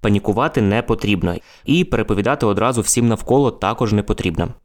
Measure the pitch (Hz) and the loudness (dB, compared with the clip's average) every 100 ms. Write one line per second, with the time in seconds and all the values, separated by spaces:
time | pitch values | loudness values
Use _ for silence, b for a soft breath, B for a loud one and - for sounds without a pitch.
0 | 110 101 - 107 147 - 104 107 - 113 | 2 0 0 -2 0 2 2 2 0 -2
1 | 107 101 87 87 B B - 160 180 117 | 0 0 0 -4 B B -2 0 2 -2
2 | 104 101 104 143 113 101 113 120 104 - | 0 0 0 0 0 2 0 0 -2 0
3 | 120 110 - 127 139 - 95 113 117 104 | 2 0 2 2 2 0 -4 -2 0 0
4 | 101 - 92 80 87 - | 0 -2 -2 -2 -4 -6